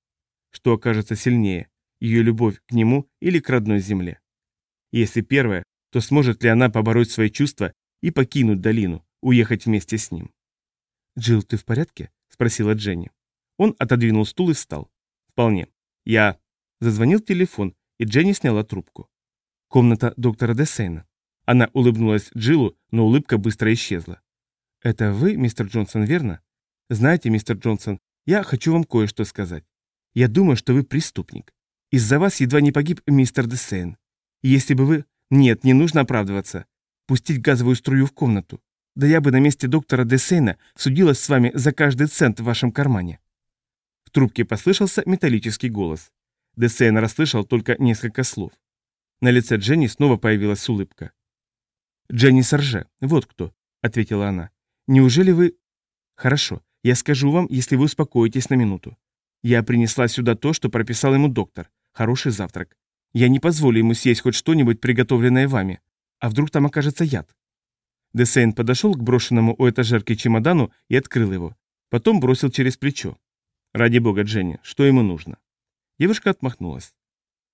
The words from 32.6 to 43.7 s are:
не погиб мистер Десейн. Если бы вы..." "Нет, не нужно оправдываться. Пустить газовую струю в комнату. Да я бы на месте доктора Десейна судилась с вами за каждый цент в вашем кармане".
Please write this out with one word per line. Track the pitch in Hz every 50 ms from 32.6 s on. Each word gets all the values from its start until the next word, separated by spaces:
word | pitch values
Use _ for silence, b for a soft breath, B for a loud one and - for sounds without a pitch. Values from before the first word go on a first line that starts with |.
не | 143 143 -
погиб | 147 147 160 175 - _
мистер | - 143 139 131 120 - - 127
Десейн. | 117 120 120 - - 104 92 90 87 95 - _ _ _ _ _ _ _ _ -
Если | 131 131 139 131 - 147
бы | 127 135
вы..." | 139 160 151 143 - _ _ _ _
"Нет, | 135 135 139 123 113 - -
не | 131 127
нужно | 131 160 170 156 156 139
оправдываться. | - 127 110 101 98 101 98 98 - - 90 - - _ _ _ _ _ _ _
Пустить | - 131 127 - - 160 127
газовую | 110 156 139 120 123 123 127
струю | 120 - - 135 135 135
в | 131 -
комнату. | - 156 123 110 98 90 - - - _ _ _ _ _ _ _
Да | - 135
я | 147 160 165 143
бы | 143
на | 123 131
месте | 139 147 139 - -
доктора | 127 131 156 139 - 139 127 123
Десейна | 113 131 131 - - 185 170 143 101 87 b b b b
судилась | - - 139 131 156 190 165 139 -
с | - -
вами | 147 127 120 123 -
за | 143 123 151 -
каждый | - 156 143 131 120 147 151
цент | - - 170 123 104 -
в | 113
вашем | 120 117 - - 123 110
кармане". | - 143 143 123 95 90 87 80 - _ _ _ _ _ _ _ _ _ _